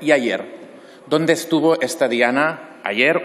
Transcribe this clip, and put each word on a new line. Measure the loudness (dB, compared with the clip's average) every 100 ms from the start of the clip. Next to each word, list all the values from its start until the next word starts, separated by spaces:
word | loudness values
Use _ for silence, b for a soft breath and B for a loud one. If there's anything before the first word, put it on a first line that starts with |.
¿y | 0
ayer? | 2 2 -4 -6 -16 B B B B B
¿Dónde | 0 2
estuvo | 0 0 0 2 0
esta | -2 -2 0
diana | 2 2 2 0 -4 -12 -10
ayer | -6 0 2 2